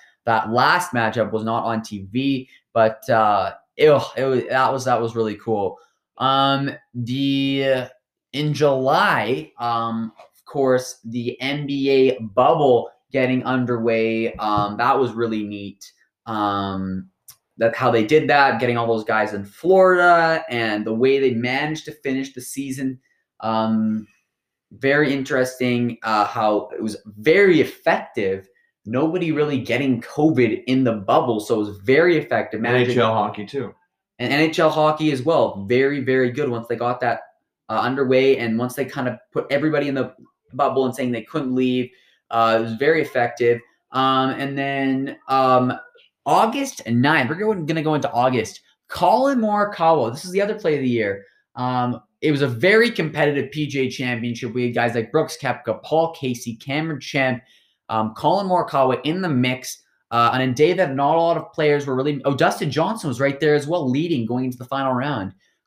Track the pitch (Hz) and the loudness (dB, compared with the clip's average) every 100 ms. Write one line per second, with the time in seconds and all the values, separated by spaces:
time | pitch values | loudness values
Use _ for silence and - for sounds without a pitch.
0 | _ _ - 113 107 120 139 175 - 123 | _ _ 0 0 0 2 2 2 0 -2
1 | 110 113 104 107 110 113 110 113 110 104 | -2 0 -2 -2 -2 -2 -2 -4 -6 -12
2 | 98 117 139 135 131 _ _ 117 110 110 | -8 -4 -2 -4 -6 _ _ 2 2 2
3 | - 113 107 101 95 - _ - 151 139 | 0 2 4 2 0 -6 _ 2 4 4
4 | 117 - 135 131 - 127 131 135 123 120 | 2 -4 0 0 0 0 0 0 0 0
5 | 117 113 110 104 - 107 95 - _ _ | 0 -2 -4 -4 -4 -2 -2 -6 _ _
6 | _ - 131 135 135 139 139 135 _ 123 | _ -4 0 2 2 2 -2 -8 _ -8
7 | 117 127 139 139 139 135 135 127 120 _ | -6 -2 -2 0 0 0 0 0 -2 _
8 | _ _ _ 139 151 147 151 135 131 156 | _ _ _ -6 -2 2 2 2 2 2
9 | 202 143 107 139 156 - 120 117 113 113 | 2 2 0 -4 -6 -8 -4 -2 -2 -4
10 | 113 - - _ - 147 135 127 127 - | -8 -12 -20 _ -8 -2 2 2 -2 -14
11 | 113 120 120 - 131 143 143 139 135 135 | -10 -8 -6 -6 -6 -6 -4 -2 2 4
12 | 131 - 110 123 135 165 143 120 - - | 4 2 -4 2 4 4 4 4 2 -12
13 | _ 135 127 127 123 131 123 120 113 113 | _ -2 0 0 -2 -2 -2 -2 0 0
14 | 113 113 113 - 110 104 104 104 123 135 | 0 0 -4 -4 -2 0 0 0 0 2
15 | 123 110 113 110 104 104 101 - - _ | 0 -2 -4 -4 -6 -8 -12 -16 -20 _
16 | _ _ - 110 104 101 98 95 95 95 | _ _ -8 -4 -2 -2 -2 -4 -4 -6
17 | 95 _ _ - _ - 113 - 127 117 | -10 _ _ -20 _ -2 -2 0 2 2
18 | 107 156 131 143 139 113 120 120 117 113 | 4 4 4 4 4 2 0 0 0 0
19 | 107 110 147 101 98 - 170 185 185 180 | 0 -2 -2 -4 -10 -4 2 6 6 6
20 | 175 170 165 160 - 120 113 107 107 110 | 6 6 4 0 -4 -4 -2 -2 -4 0
21 | 127 139 135 117 123 131 151 151 - - | 2 4 2 0 -2 -2 -4 -6 -10 -10
22 | 139 131 135 131 123 - 139 131 131 131 | -6 -6 -6 -12 -12 -10 -8 -6 -6 -8
23 | _ _ _ - 110 110 110 110 110 110 | _ _ _ -10 -2 0 0 0 0 -2
24 | 107 _ _ _ _ _ _ 107 135 147 | -8 _ _ _ _ _ _ -4 0 2
25 | 151 139 131 135 127 - 123 120 120 113 | 2 0 -2 -2 -2 -2 -2 0 -2 -4
26 | 113 107 101 113 107 104 - - 110 98 | -2 0 0 0 0 0 -2 -8 -8 -8
27 | 107 104 110 180 196 160 117 - - 196 | -14 -4 2 6 6 6 2 -2 -2 -2
28 | - - 98 95 - _ _ _ 101 120 | -2 -4 -4 -4 -8 _ _ _ -6 -2
29 | 160 175 170 147 147 135 117 120 139 120 | 0 0 -2 0 0 -2 -2 -2 0 -2
30 | - - 160 139 113 110 - 131 127 107 | -4 0 2 4 2 2 0 2 2 0
31 | 95 135 - 107 - 110 104 98 98 139 | 2 2 2 -2 0 -2 -2 -4 2 4
32 | 175 160 - 117 107 110 117 123 123 120 | 6 4 0 -2 -2 -4 0 2 2 2
33 | 113 110 104 107 101 139 196 - _ _ | 2 2 -2 -4 -8 -8 -8 -12 _ _
34 | _ - 123 139 156 160 160 156 151 156 | _ -8 -2 2 2 2 2 4 2 2
35 | 156 131 127 156 110 98 98 123 139 143 | 0 0 2 2 2 -2 0 2 2 0
36 | 127 131 127 120 139 117 113 113 120 123 | 0 2 0 0 -4 -4 -6 -4 -4 -2
37 | 120 - - _ _ _ - 110 117 135 | -2 -4 -8 _ _ _ -6 -4 -2 0
38 | 127 131 135 131 117 113 120 - 135 143 | 2 4 4 2 0 -2 -2 -4 -6 -4
39 | 127 113 _ - - 139 156 147 143 135 | -6 -6 _ -8 -2 -2 0 0 -2 -2
40 | 123 - - _ _ 127 139 131 131 120 | -4 -8 -20 _ _ -2 0 2 0 -2
41 | 127 117 107 160 131 127 127 127 123 _ | -4 -4 -6 -6 -4 0 0 0 -4 _
42 | _ _ - 117 113 113 117 113 143 160 | _ _ -4 0 2 2 0 -2 0 2
43 | - 131 117 - 120 120 - _ _ 127 | 0 -2 -2 0 0 0 -4 _ _ -2
44 | 131 131 131 135 139 139 139 139 135 135 | 0 2 0 -2 -6 -4 -4 -2 -2 -2
45 | 135 - - 135 131 127 127 127 - _ | -4 -8 -2 2 4 4 2 -2 -10 _
46 | _ _ - 170 220 277 269 - - 120 | _ _ 0 2 2 0 -6 -8 -2 2
47 | 135 160 120 165 214 202 151 160 151 151 | 2 2 0 -2 -2 -2 -4 -2 -2 -2
48 | 127 117 127 123 107 - _ _ - - | -2 0 2 0 -4 -8 _ _ -16 -2
49 | 180 226 269 262 220 208 202 208 160 156 | 2 4 2 0 0 0 -2 0 2 4
50 | 117 131 185 185 202 214 170 147 131 117 | 2 -4 -6 -2 -2 -2 -2 0 0 0
51 | 104 98 - _ _ - 127 127 123 120 | 0 -4 -10 _ _ -8 -4 -2 -2 -4
52 | _ _ 151 143 139 117 180 220 233 226 | _ _ -2 0 0 0 4 4 4 0
53 | 160 147 147 143 - 151 147 135 131 - | -4 0 0 0 -4 -6 -6 -4 -4 -4
54 | 127 117 120 120 120 120 123 117 117 117 | -6 -4 -6 -6 -6 -4 -2 0 -2 -2
55 | 110 156 151 - 127 123 - 110 - 156 | -2 -2 -2 -4 -6 -6 -6 -6 -2 0
56 | 165 - 131 120 120 113 - 143 160 143 | 0 -2 -6 -6 -8 -12 -8 -6 -6 -8
57 | - 147 135 117 - _ _ _ - 110 | -6 -2 0 -2 -8 _ _ _ -6 -4
58 | 110 - 151 190 196 180 156 143 131 127 | -4 -2 0 0 0 -2 0 0 2 0
59 | 143 180 185 127 127 127 - - _ _ | -2 -4 -2 0 0 -2 -8 -16 _ _
60 | - 117 117 127 131 127 156 180 170 135 | -4 2 2 2 0 2 2 4 0 0
61 | 143 160 170 165 - - 151 147 135 127 | 2 2 2 0 -4 -2 2 2 0 -2
62 | 139 147 - 131 170 - 165 127 175 220 | -2 -2 -2 2 2 0 -2 0 -2 -2
63 | 156 117 139 139 156 147 143 175 135 135 | -6 -2 -2 0 2 2 0 -2 0 -2
64 | 170 147 113 123 131 123 120 135 135 123 | 0 -2 -2 -4 -4 -8 -8 -4 -2 -2
65 | 139 127 98 - _ _ | -2 -4 -8 -12 _ _